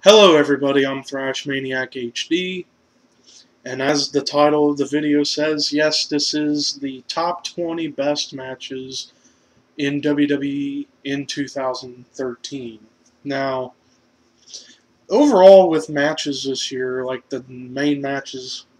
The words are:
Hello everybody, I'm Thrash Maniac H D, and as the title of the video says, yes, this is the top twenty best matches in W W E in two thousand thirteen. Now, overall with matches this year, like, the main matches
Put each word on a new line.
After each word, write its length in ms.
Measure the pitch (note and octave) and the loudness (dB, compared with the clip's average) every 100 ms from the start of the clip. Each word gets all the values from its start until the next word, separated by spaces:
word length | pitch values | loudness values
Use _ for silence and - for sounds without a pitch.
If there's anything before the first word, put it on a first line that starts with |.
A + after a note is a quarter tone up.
Hello 320 | - G#3+ G3 D#3 | 8 10 10 8
everybody, 480 | C#3+ C#3 C#3 C#3 | 4 2 2 2
I'm 200 | C3+ C3+ | 0 -4
Thrash 420 | C3 C3+ C3+ C3 C#3+ | -8 -8 -6 -6 -6
Maniac 500 | C3+ C3+ C3 B2+ C3+ | -6 -4 -6 -6 -8
H 320 | A#2+ - - | -8 -8 -4
D, 380 | E3 F#3 F#3 - _ _ _ _ _ _ - _ _ | -4 -4 -8 -12 _ _ _ _ _ _ -20 _ _
and 200 | B2+ C3 | -12 -4
as 260 | C#3 D3 C#3 | 0 0 0
the 140 | C#3+ | -4
title 480 | C#3 D3 D3 D3+ D3 | -2 2 2 4 0
of 60 | C#3+ | 0
the 80 | C#3 | -2
video 380 | D3 D3+ D3 | -2 0 0
says, 480 | C#3+ - D3+ D3+ D3 | 0 -2 -2 -2 -2
yes, 360 | D3 D3+ D3+ - | 0 0 0 -2
this 260 | D3 D3 | -2 -2
is 460 | D3+ D3+ D3 C#3+ C#3 | -4 -2 -2 -4 -6
the 240 | C#3 C3 - | -10 -12 -10
top 360 | - E3+ F3 | -6 -4 -4
twenty 440 | - - E3+ E3 D#3+ | -10 -8 -6 -6 -8
best 460 | C#3 C#3 D3 - | -4 -4 -2 -6
matches 800 | C#3 C3 C3 - C3+ C3 C3 - _ _ _ _ _ _ - | -10 -12 -14 -12 -12 -12 -12 -14 _ _ _ _ _ _ -6
in 240 | C#3+ C#3+ | -4 -2
W 240 | D3+ D3 D3 | -2 0 2
W 260 | C#3+ C#3 | 0 -2
E 360 | C#3 C#3 C#3+ C#3+ _ | -6 -6 -8 -12 _
in 240 | C#3+ C#3 C3+ | -8 -8 -6
two 200 | - C3+ | -8 -8
thousand 600 | C#3+ C3 B2 B2+ B2 A#2+ | -6 -6 -6 -10 -20 -20
thirteen. 680 | - B2+ A#2+ - C#3 A#2+ A2 G#2+ _ _ _ | -10 -8 -8 -12 -12 -12 -16 _ _ _ _
Now, 500 | C#3 D3+ C3+ C3 B2+ _ _ _ _ _ _ _ _ - - _ _ _ _ | -8 -6 -4 -4 -8 _ _ _ _ _ _ _ _ -20 -20 _ _ _ _
overall 600 | G#3 D4 A3 F#3+ G3 F3+ | 4 6 8 10 10 8
with 180 | D#3 D3+ | 2 -2
matches 580 | D3 D3 D3+ D3 C3+ C3 | -2 -2 -2 -6 -6 -6
this 260 | C3 - | -6 -6
year, 340 | C3 B2+ B2+ B2+ | -6 -6 -4 -6
like, 240 | B2+ _ | -8 _
the 140 | C3 B2+ | -12 -10
main 540 | B2+ B2+ C3 D3 C#3+ | -16 -12 -4 -2 0
matches 640 | C#3 C#3 - C3 B2+ - - _ | -2 -6 -8 -14 -12 -14 -16 _